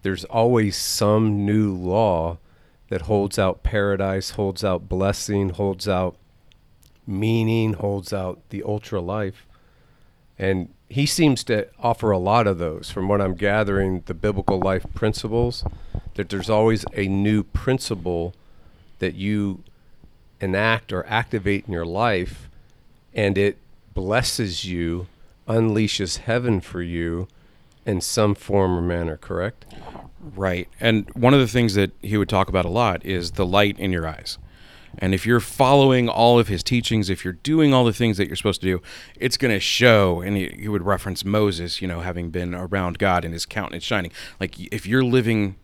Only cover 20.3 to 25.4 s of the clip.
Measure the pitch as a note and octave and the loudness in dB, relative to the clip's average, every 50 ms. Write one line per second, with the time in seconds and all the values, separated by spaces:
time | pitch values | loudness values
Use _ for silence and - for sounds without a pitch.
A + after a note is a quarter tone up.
20.3 | _ _ G2+ F#2+ F#2 G2 G#2+ A2+ A2+ A2 - - F#2+ F2+ - - G#2+ A2+ A#2 - | _ _ -4 -2 0 2 2 2 2 0 -2 -6 -6 -6 -4 -2 -2 -2 -2 -2
21.3 | - G#2+ F#2 G#2 G2+ G2 - - F#2 E2+ E2+ E2+ E2+ G2 A2+ A#2+ G#2 F2+ F2+ - | -6 -2 0 0 -2 -2 -2 -6 -6 -6 -4 -4 -2 0 0 0 0 0 -2 -4
22.3 | - - - - - - - _ - _ _ - _ _ _ _ - A2 G#2 G2 | -8 -14 -18 -20 -20 -20 -20 _ -20 _ _ -20 _ _ _ _ -4 0 0 2
23.3 | G2 F#2+ G2+ G2+ - - _ - - - _ - - - F#2 F#2+ G#2+ B2 B2 - | 2 2 2 0 0 -4 _ -20 -20 -20 _ -10 -8 -6 -4 0 0 0 0 -2
24.3 | - - A#2 G2 E2+ - - F#2 F2+ F2 E2+ E2 E2+ F2+ F2+ - _ _ - - | -4 -4 -4 -4 -4 -8 -6 -6 -4 -4 -2 -2 -4 -6 -8 -12 _ _ -20 -20
25.3 | - _ | -20 _